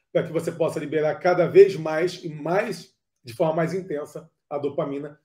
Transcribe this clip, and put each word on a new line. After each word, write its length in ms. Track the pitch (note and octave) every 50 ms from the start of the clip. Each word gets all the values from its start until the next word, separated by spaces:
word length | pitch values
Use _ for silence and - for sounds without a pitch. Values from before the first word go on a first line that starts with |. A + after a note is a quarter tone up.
| _ _
para 120 | - E3+ -
que 100 | - D3+
você 180 | D#3+ E3 F3
possa 260 | D#3+ - D#3+ D3 -
liberar 380 | D#3+ D3+ C#3+ D3+ D#3 D3+ D3+ C#3+
cada 320 | - - F3+ F3+ E3 E3
vez 300 | - C3+ F#3 G3 G3 -
mais 440 | D3+ D#3+ D#3 D#3 D#3 E3+ F3+ - -
e 60 | -
mais, 680 | E3 D3+ D3+ C#3+ D#3+ F3 G3+ A#3 A#3 F3 - - - _ _ _ _ _ _ _
de 100 | B2+ A2+
forma 220 | - E3+ D#3+ D#3
mais 180 | E3+ E3 D#3 E3+
intensa, 560 | F#3+ F3 - D3+ C#3+ D3 C#3+ - D#3+ D3+ - _ _ _ _
a 80 | D3
dopamina 600 | C#3+ C3+ C#3+ C#3+ E3+ D#3 C#3+ C#3 C#3+ D3 D3+ - _